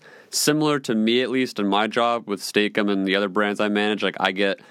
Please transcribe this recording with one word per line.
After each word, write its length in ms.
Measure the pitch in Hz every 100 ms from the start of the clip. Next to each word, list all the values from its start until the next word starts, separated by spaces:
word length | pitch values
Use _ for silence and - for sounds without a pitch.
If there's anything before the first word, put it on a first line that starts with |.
| - - -
similar 480 | - - 156 151 143
to 160 | 135
me, 280 | 110 110 120
at 80 | 123
least 280 | 131 123 -
in 80 | 101
my 220 | 101 110
job 400 | 120 117 117 104
with 120 | 98
Steak-umm 460 | - 107 104 110 101
and 160 | 98 95
the 100 | 95
other 120 | 101
brands 300 | 95 104 101
I 100 | 107
manage. 340 | 104 104 104
Like, 140 | 98 -
I 100 | 95
get 300 | 98 98 - -